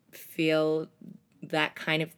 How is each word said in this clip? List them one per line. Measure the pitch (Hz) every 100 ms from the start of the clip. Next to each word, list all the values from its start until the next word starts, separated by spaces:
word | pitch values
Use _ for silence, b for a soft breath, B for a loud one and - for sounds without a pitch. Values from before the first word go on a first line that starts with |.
| _
feel | - - - 160 156 156 160 160 _ - - _ _
that | - 156 151
kind | - - 156
of | 151